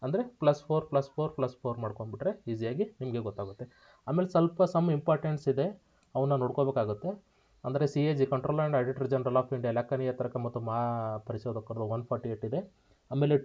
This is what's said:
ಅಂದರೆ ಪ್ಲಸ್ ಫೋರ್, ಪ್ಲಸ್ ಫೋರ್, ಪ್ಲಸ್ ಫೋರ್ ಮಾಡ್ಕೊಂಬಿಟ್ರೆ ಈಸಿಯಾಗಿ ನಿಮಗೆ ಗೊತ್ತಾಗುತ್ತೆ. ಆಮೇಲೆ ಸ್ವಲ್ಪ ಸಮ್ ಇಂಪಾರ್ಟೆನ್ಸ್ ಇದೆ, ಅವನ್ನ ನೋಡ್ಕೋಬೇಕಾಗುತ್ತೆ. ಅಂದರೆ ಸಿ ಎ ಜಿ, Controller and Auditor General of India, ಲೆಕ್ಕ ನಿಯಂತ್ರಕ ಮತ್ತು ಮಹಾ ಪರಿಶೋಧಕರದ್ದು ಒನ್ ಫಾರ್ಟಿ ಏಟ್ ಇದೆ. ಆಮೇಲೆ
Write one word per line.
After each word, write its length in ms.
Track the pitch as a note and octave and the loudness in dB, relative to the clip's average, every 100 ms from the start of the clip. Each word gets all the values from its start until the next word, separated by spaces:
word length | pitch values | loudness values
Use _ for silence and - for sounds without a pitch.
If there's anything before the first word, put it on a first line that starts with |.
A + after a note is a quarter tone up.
ಅಂದರೆ 220 | C3 F3+ B3 - | -2 -2 -2 2
ಪ್ಲಸ್ 200 | D3+ D3 - | 2 2 0
ಫೋರ್, 180 | D#3 D#3 | -2 0
ಪ್ಲಸ್ 180 | C#3 C#3 - | -2 -2 -4
ಫೋರ್, 160 | D#3 - | -4 -2
ಪ್ಲಸ್ 180 | B2 - | -4 -2
ಫೋರ್ 160 | B2+ A#2 | -6 -4
ಮಾಡ್ಕೊಂಬಿಟ್ರೆ 480 | A2 G#2+ A2+ G#2 E3 G#3 - | -6 -6 -10 -4 -4 -4 -6
ಈಸಿಯಾಗಿ 340 | A2+ A2+ C3+ G#3 - | -4 -2 -2 -4 -4
ನಿಮಗೆ 200 | C3 A#2 G#2 | -4 -4 -4
ಗೊತ್ತಾಗುತ್ತೆ. 380 | - G2+ G2 B2+ _ - _ - | -6 -10 -10 -16 _ -20 _ -2
ಆಮೇಲೆ 220 | D#3 F#3 F3 | 0 2 4
ಸ್ವಲ್ಪ 280 | E3 E3+ F3+ E3+ | 4 4 2 4
ಸಮ್ 120 | E3+ D3 | 2 2
ಇಂಪಾರ್ಟೆನ್ಸ್ 480 | D3 D#3 D#3 D3+ C#3+ | 2 2 2 -2 0
ಇದೆ, 140 | B2+ E3 G#3 _ _ _ B2+ | 2 0 -4 _ _ _ 0
ಅವನ್ನ 220 | C#3 C#3 | 2 2
ನೋಡ್ಕೋಬೇಕಾಗುತ್ತೆ. 680 | B2 A#2+ C#3 B2+ G#2+ G#2+ F3 G3+ _ _ _ _ | 2 2 2 2 0 -2 -4 -8 _ _ _ _
ಅಂದರೆ 240 | B2+ C3+ C#3+ | -4 0 0
ಸಿ 80 | D3 D3 | 2 2
ಎ 40 | C#3+ | 4
ಜಿ, 60 | C3 | 2
Controller 320 | C3 B2+ D3+ D3+ | 2 0 0 2
and 80 | C#3 | 2
Auditor 280 | B2 C3 B2+ | 0 0 0
General 240 | C3+ B2 B2+ | 0 2 2
of 80 | B2+ C3 | 2 0
India, 180 | A#2+ A2+ | 0 0
ಲೆಕ್ಕ 200 | A#2+ C3+ | 0 -2
ನಿಯಂತ್ರಕ 360 | B2+ B2 A#2+ B2 A#2+ | -2 -2 -4 -2 -4
ಮತ್ತು 160 | A#2 A2+ | -4 -2
ಮಹಾ 160 | A2+ A#2+ A#2 A2+ A2 - | -2 0 -2 -4 -6 -6
ಪರಿಶೋಧಕರದ್ದು 640 | A2+ B2 A2 G#2+ A2+ A2 A2+ | -6 -4 -6 -6 -6 -2 -4
ಒನ್ 100 | A#2 | -4
ಫಾರ್ಟಿ 200 | A#2+ A#2+ A2 | -4 -4 -6
ಏಟ್ 100 | A2 | -4
ಇದೆ. 120 | C#3 G3+ _ _ _ _ | -4 -6 _ _ _ _
ಆಮೇಲೆ 240 | C3+ D3 D3 | 0 2 2